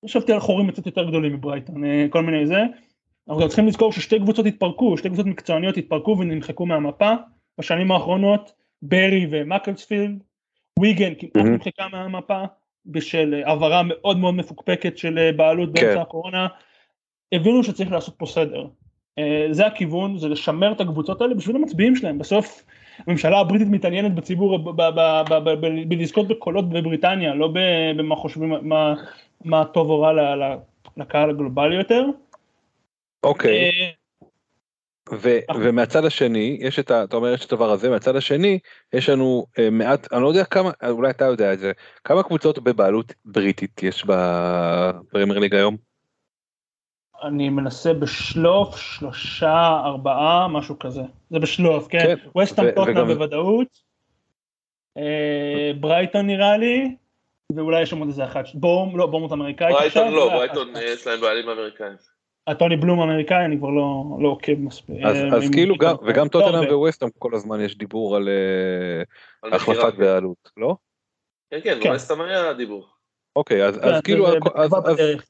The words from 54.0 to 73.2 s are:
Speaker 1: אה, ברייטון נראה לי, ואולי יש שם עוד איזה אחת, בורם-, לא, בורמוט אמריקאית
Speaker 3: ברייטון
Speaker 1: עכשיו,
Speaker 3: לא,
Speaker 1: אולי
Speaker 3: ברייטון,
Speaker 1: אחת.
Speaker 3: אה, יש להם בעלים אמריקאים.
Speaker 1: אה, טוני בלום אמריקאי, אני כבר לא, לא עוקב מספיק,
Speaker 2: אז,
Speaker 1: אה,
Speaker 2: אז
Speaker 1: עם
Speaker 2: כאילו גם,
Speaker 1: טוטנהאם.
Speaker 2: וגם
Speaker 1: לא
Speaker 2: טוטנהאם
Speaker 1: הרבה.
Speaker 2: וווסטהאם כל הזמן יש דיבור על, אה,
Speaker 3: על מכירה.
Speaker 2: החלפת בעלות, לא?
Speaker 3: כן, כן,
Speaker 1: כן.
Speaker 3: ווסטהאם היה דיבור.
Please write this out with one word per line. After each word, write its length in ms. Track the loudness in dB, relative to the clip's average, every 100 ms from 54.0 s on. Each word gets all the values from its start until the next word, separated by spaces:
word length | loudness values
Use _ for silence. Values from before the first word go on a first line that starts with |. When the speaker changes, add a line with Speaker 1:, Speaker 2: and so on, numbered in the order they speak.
| _ _ _ _ _ _ _ _ _ -10
Speaker 1:
אה, 760 | -6 -2 -2 -2 -4 -2 -4 -4
ברייטון 460 | 0 2 2 0 0
נראה 300 | 2 4 4
לי, 400 | 2 0 -2 -8 _ _ _ _ _ -6
ואולי 260 | 0 0
יש 80 | 0
שם 80 | -4
עוד 100 | -6
איזה 160 | -6
אחת, 200 | -6 -6 -8
בורם-, 420 | -2 2 2 0 -2
לא, 100 | -2
בורמוט 260 | -2 -4
אמריקאית 440 | -6 -6 -2 2 4
Speaker 3:
ברייטון 260 | 2 2
Speaker 1:
עכשיו, 140 | 2 4
Speaker 3:
לא, 80 |
Speaker 1:
אולי 120 | 4 2
Speaker 3:
ברייטון, 340 | -2 -4 -8
Speaker 1:
אחת. 120 | -8
Speaker 3:
אה, 100 | -6
יש 140 | -6 -4
להם 140 | -2
בעלים 280 | 0 -2 -4
אמריקאים. 480 | -8 -8 -10 -14 -14 _ _ _ _ -8
Speaker 1:
אה, 60 |
טוני 220 | 0 2 2
בלום 240 | 2 2
אמריקאי, 440 | 2 0 2 2
אני 140 | 2 -2
כבר 100 | -2
לא, 360 | -2 -2 -4 -8 -2
לא 80 | 0
עוקב 300 | 0 -2 -2
מספיק, 380 | -4 -10 -16 -4
Speaker 2:
אז, 120 | -2 0
Speaker 1:
אה, 200 | 2 0
Speaker 2:
אז 80 |
Speaker 1:
עם 80 | 2
Speaker 2:
כאילו 260 | 2 2 4
גם, 120 | 2
Speaker 1:
טוטנהאם. 200 | 0 0
Speaker 2:
וגם 120 | 2
Speaker 1:
לא 60 | 2
Speaker 2:
טוטנהאם 240 | 4 4
Speaker 1:
הרבה. 220 | 4 2 2
Speaker 2:
וווסטהאם 340 | 2 -2 -8 -6
כל 160 | -6
הזמן 260 | -6 -6 -6
יש 180 | -6 -6
דיבור 380 | -10 -6 -2 -2
על, 120 | 0
אה, 760 | 0 0 0 -2 -4 -4 -6 -8 _ -20 _
Speaker 3:
על 120 | -4
מכירה. 240 | -2 0 2
Speaker 2:
החלפת 200 | 2 2
בעלות, 520 | 2 2 -2 -8 _ -6
לא? 200 | -4 -4 _ _ _ _ _ _ _
Speaker 3:
כן, 80 | -8
כן, 140 | -4 0
Speaker 1:
כן. 80 | 0
Speaker 3:
ווסטהאם 300 | -2 -2 -4
היה 320 | -2 -2 -2
דיבור. 340 | -4 -6 -10 -14 _ _ _